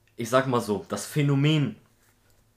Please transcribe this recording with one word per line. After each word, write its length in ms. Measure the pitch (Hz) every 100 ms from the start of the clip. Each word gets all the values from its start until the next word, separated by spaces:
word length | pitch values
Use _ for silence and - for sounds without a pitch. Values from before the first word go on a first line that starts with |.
| _ -
ich 140 | 117
sag 160 | 127 131
mal 140 | 123
so, 240 | 107 98 -
das 160 | 104
Phänomen, 720 | - 151 143 139 147 156 127 - _ _ _ _ _ _ _